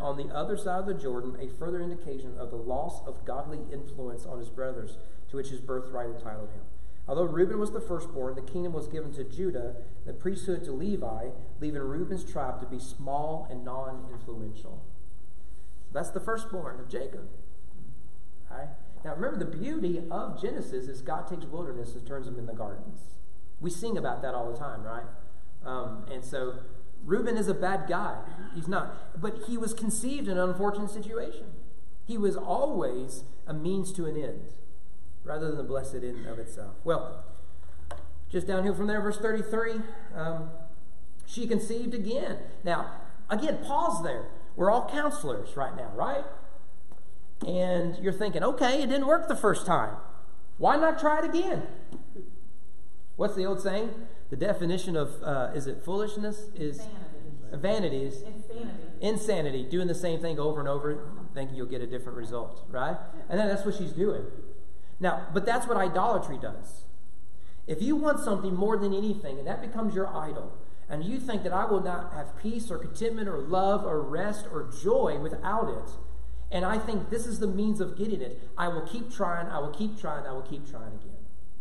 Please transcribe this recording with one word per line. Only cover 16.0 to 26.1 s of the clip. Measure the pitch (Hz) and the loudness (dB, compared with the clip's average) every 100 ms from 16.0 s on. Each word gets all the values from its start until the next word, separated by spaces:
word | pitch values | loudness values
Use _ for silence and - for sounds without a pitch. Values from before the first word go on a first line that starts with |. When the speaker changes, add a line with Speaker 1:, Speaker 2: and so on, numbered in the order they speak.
| 170 | 0
Speaker 1:
the | - | 0
firstborn | - 220 - 185 147 123 | 0 0 0 -2 -2 -2
of | 127 | -2
Jacob. | - 131 - - - - - - - - - - - - - - | -2 -2 0 0 0 0 0 -2 -2 -2 -2 -2 0 0 0 -2
Right? | 127 147 143 - - | -2 -2 0 0 -2
Now, | 156 | -2
remember, | 147 240 294 | 0 0 0
the | 156 156 | 0 0
beauty | 240 320 185 170 165 | 0 0 0 0 0
of | 175 233 - | -2 -2 0
Genesis | 220 - - 127 127 | 0 0 -2 -2 -2
is | 131 | -2
God | - 156 - | -2 -2 -2
takes | 170 | -2
wilderness | 139 156 165 120 117 | -2 -2 -2 -2 -2
and | - - | -2 -2
turns | 139 127 | -2 -2
them | 120 | -2
into | 117 | -2
gardens. | 104 107 101 107 - - - - - - - | -2 -2 -2 -2 0 0 0 0 0 0 0
We | 175 | 0
sing | 175 233 196 | 0 0 0
about | 139 123 | 0 0
that | 131 | -2
all | 123 120 | -2 -2
the | 120 | -2
time, | 143 110 | -2 -2
right? | 107 117 117 - - - - - | -2 -2 0 0 0 0 0 -2
Um, | - 127 117 110 - | -2 -2 -2 -2 -2